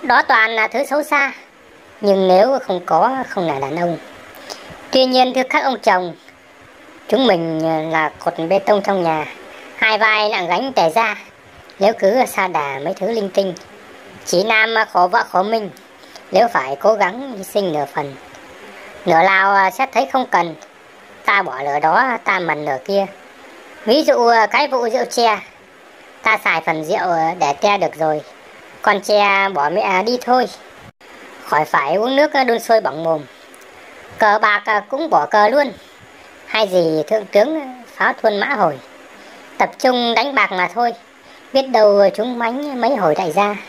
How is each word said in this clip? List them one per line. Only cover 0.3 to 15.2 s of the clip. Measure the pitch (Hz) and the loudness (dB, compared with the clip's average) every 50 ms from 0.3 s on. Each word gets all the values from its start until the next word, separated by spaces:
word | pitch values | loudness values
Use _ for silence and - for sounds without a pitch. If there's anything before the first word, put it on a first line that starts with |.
| 277 220 220 220 | 2 2 2 2
là | 233 226 214 220 | 0 -2 -2 -2
thứ | - 233 285 | -2 -4 -4
xấu | 269 269 294 294 | -2 -2 -2 -2
xa, | 302 302 285 277 269 254 - - - _ - - - - - - - - - | 0 0 0 0 -2 -4 -12 -20 -20 _ -20 -20 -20 -20 -20 -20 -20 -16 -4
nhưng | 214 202 196 196 190 185 | 2 2 2 4 4 4
nếu | 180 185 208 254 277 247 - | 6 6 4 4 2 -2 -2
không | - 196 180 175 | -4 -6 -6 -2
có, | - 175 160 185 233 269 269 247 - | 0 2 2 2 2 0 -2 -6 -6
không | - 208 180 | -4 -4 -4
là | 160 147 135 | -2 -2 -4
đàn | 135 135 147 | -4 -6 -4
ông. | 170 175 175 165 147 - - - - - - - - - - - - - - - - - - | -4 -2 -2 -4 -6 -10 -16 -20 -20 -20 -20 -20 -20 -16 -16 -16 -16 -16 -20 -20 -20 -14 -2
Tuy | - 262 262 | 0 2 2
nhiên, | 254 254 254 254 254 254 | 2 4 2 2 2 2
thưa | 262 254 254 | -2 -4 -2
các | - 302 277 | -2 -2 -2
ông | 277 254 202 | -2 -4 0
chồng, | - 226 196 180 180 175 165 - - - - - - - - - - - - - - - - - - - | 2 2 2 2 0 -4 -10 -14 -20 -20 -20 -20 -20 -20 -20 -20 -20 -20 -20 -20 -20 -20 -20 -20 -4 -2
chúng | - 226 269 | 0 2 4
mình | 240 196 170 165 165 160 160 160 160 160 160 156 160 160 | 2 2 2 0 -2 -2 -2 -2 0 -2 -2 -2 -2 -2
là | 160 156 147 - - | -2 -2 -2 -6 -4
cột | - 175 170 - 160 165 | -6 -6 -4 -4 -2 0
bê | 175 - | -2 -2
tông | - - 208 202 196 | 2 2 0 0 2
trong | 202 202 190 175 | -2 -2 0 0
nhà, | 165 160 156 147 - - - - - - - - - - | 0 0 -2 -4 -8 -12 -18 -20 -20 -20 -20 -20 -20 -8
hai | - 240 220 220 202 | -2 0 0 2 2
vai | 220 220 214 214 214 208 | 2 2 2 2 0 0
nặng | 226 202 180 165 | -2 -2 -2 -2
gánh | 175 185 247 269 254 | -2 -2 -2 -2 0
tề | - 175 165 | 2 0 2
ra. | 160 226 226 220 208 202 - - - - - - - - - - - - | 2 0 0 0 -4 -8 -12 -20 -20 -20 -20 -20 -20 -20 -20 -20 -6 0
Nếu | 196 202 226 - | 0 0 0 2
cứ | 196 190 208 262 240 | 0 2 2 2 0
sa | - - - 196 185 | 0 -2 -4 -4 -2
đà | 170 156 143 143 139 135 139 | -2 -4 -4 -4 -6 -6 -6
mấy | 165 190 | -8 -6
thứ | - 185 202 233 | -6 -6 -4 -4
linh | 226 202 196 | -4 -6 -2
tinh, | 185 - 196 190 170 - - - - - - - - - - - - - - | -2 -2 -2 -2 -6 -10 -14 -20 -20 -20 -20 -20 -20 -20 -20 -20 -20 -18 -8
chỉ | - - 175 196 | -2 -2 0 0
nam | 220 226 220 220 226 226 220 220 214 - | 2 2 2 2 2 0 -2 -2 0 2
khổ | 185 180 185 | 2 2 2
vợ | 185 226 | 2 -2